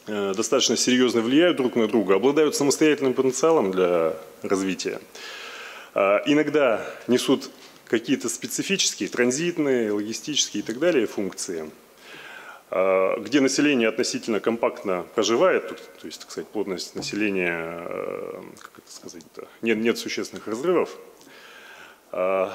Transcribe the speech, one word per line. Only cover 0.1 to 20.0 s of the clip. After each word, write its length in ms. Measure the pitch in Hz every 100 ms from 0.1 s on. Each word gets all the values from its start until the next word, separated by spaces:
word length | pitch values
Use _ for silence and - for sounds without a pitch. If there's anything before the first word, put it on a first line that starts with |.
| 104 98
достаточно 420 | 95 110 135 - 107
серьезно 460 | - 127 127 117
влияют 340 | 113 139 175 139
друг 200 | 123 123
на 120 | 110
друга, 280 | 113 95 98
обладают 380 | 127 143 151
самостоятельным 600 | - 143 - 156 143 135
потенциалом 560 | 127 131 127 160 160 98
для 460 | 92 87 87 80 78 - -
развития. 580 | 101 95 95 90 - - - - - - - - - - -
Э, 240 | - 98 104 143
иногда 580 | 147 147 151 131 101 - - -
несут 420 | 123 - 127 - - - - -
какие-то 420 | 120 - 131 113
специфические, 800 | - 120 - - 190 - - 95
транзитные, 840 | - 123 131 175 170 143 123 110
логистические 720 | 104 104 110 - 139 - 104
и 40 | 101
так 120 | 113
далее 280 | 170 151 104
функции, 640 | - 95 - - 85 78 - - - - - - - - - -
э, 500 | - 95 95 95 92
где 180 | - 143
население 480 | 135 135 147 135 110
относительно 520 | 110 117 127 - 101
компактно 640 | 117 117 120 - 101 90 82
проживает, 540 | - 104 117 180 120 -
то, 60 |
то 320 | 90 - - 87
есть, 140 | -
так 100 | -
сказать, 180 | - 80
плотность 460 | 107 98 87 -
населения, 920 | - - 101 107 95 87 85 82 85 87
э, 540 | - 95 95 92 95 92 -
как 120 | - -
это 160 | -
сказать-то, 560 | - - 87 - - - -
нет, 160 | 113 110
нет 180 | 117
существенных 500 | -